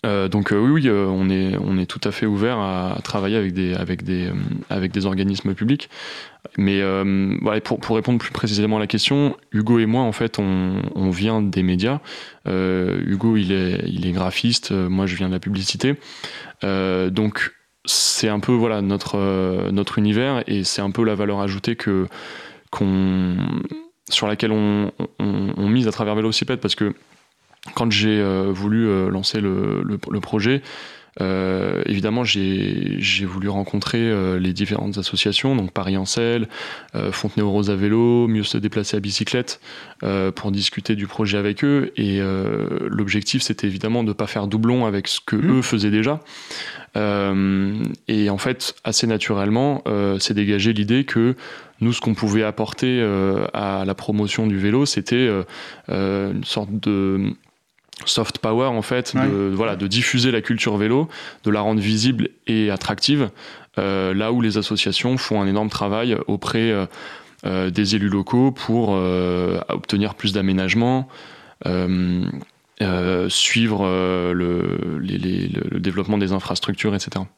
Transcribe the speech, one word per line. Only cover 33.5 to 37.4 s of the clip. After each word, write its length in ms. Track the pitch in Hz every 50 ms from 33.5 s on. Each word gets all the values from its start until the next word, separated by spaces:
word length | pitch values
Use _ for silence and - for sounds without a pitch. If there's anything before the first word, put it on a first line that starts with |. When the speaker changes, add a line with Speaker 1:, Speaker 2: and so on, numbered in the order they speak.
| 98 98 98 - - 101 - - - 117
Speaker 1:
euh, 400 | 117 117 110 101 92 92 92 90
les 140 | 92 92
différentes 460 | 90 95 101 95 104 - 104 101 98 98
associations, 580 | 92 - - 98 - 107 101 - - 135 135
donc 160 | 123 95 90
Paris 240 | - - 92 95 98
en 80 | 95 95
selle, 420 | - - 117 117 117 117 120 110 - - - - - - - - - -
euh, 160 | 110 101 98
Fontenay-aux-Roses 600 | 92 - - 104 - -